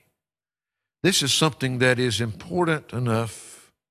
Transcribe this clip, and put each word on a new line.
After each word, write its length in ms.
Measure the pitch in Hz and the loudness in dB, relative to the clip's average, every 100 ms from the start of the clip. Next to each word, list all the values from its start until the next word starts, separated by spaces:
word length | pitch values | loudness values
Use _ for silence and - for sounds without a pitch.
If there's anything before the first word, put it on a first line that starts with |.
| _ _ _ _ _ _ _ _ _ _ | _ _ _ _ _ _ _ _ _ _
this 200 | 170 196 | 0 2
is 100 | 139 | 0
something 460 | - 160 - 131 123 | 2 2 0 -4 2
that 200 | 127 120 | 2 4
is 220 | 127 101 | 0 -2
important 720 | 117 - - 175 165 156 - | -4 -8 -6 -2 0 -2 -4
enough 640 | 120 123 113 113 - - - - _ _ | -4 -2 -2 -2 -10 -20 -20 -20 _ _